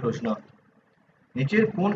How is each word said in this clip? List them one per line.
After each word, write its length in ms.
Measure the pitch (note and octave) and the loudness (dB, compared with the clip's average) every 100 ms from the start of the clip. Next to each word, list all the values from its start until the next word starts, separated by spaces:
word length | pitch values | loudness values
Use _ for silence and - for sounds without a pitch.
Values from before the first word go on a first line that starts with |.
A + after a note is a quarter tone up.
প্রশ্ন, 260 | A#2+ - A2+ G#2+ - - _ _ _ _ _ _ _ B2+ | -2 -2 -2 -4 -8 -20 _ _ _ _ _ _ _ -4
নিচের 280 | C#3 G#3+ A3 - | 0 2 2 2
কোন 140 | G3 | 0